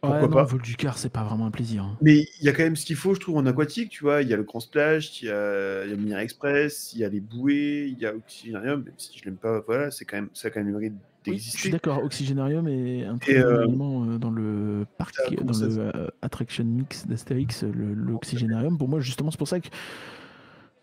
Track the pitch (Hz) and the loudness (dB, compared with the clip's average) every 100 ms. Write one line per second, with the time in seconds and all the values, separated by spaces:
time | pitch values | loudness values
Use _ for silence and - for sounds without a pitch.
0 | 143 147 147 135 147 127 117 120 143 123 | 2 4 6 6 4 2 -4 -4 -4 -2
1 | 127 117 107 107 113 - 117 107 98 107 | -4 -2 -2 0 -2 -2 -2 -2 -4 4
2 | 151 151 151 - 143 139 165 156 - 156 | 8 8 4 2 2 4 2 2 -2 -2
3 | 190 190 185 156 131 127 151 233 226 - | 2 2 2 2 4 2 0 -2 -6 -2
4 | 147 147 131 107 107 117 113 147 151 156 | 2 4 4 2 0 -6 -4 2 4 2
5 | 156 - 113 104 104 101 98 95 101 101 | 0 -8 -4 -2 0 0 -2 -2 -4 -2
6 | 104 98 113 - 143 143 147 147 - 117 | -2 -2 -4 -4 0 2 2 -2 -10 -4
7 | 107 104 104 117 135 143 147 147 143 123 | -2 -2 -6 -2 2 2 2 -2 -4 -4
8 | 113 110 110 - 113 107 117 147 120 - | -6 -6 -12 -16 -10 -6 -2 -2 -4 -14
9 | - - 101 92 113 113 107 120 143 131 | -18 -14 -12 -6 -2 -2 0 -2 -2 -6
10 | - 101 101 - 113 107 101 104 110 104 | -8 -6 -6 -6 -6 -2 -2 -2 -4 -8
11 | - _ - 98 113 - - 160 165 139 | -16 _ -6 -6 -6 -4 -2 0 0 0
12 | 139 - 135 139 135 156 165 131 123 123 | -2 -2 -2 0 0 0 0 0 -2 -4
13 | 98 120 139 135 123 120 113 127 139 131 | -4 -4 6 8 8 6 4 2 0 -2
14 | 117 117 117 113 107 104 104 104 104 _ | 0 0 -2 -2 -2 -2 -2 -2 -4 _
15 | - - 131 - 131 113 110 110 107 - | -8 -2 -2 0 0 2 2 0 -2 -4
16 | - - 127 - 120 - 117 117 143 - | -6 -6 -8 -6 -6 -2 0 0 -2 -8
17 | - 117 - 127 131 117 110 117 104 107 | -6 -6 -2 -2 -2 -2 -4 -2 -2 -2
18 | 123 113 - 120 113 113 135 170 131 151 | -2 -4 -4 -2 0 0 0 0 0 0
19 | 127 127 147 160 147 180 - - - - | -2 -2 -4 -2 -2 -2 -4 -14 -14 -14
20 | - - - - - - - _ | -16 -18 -20 -20 -20 -20 -20 _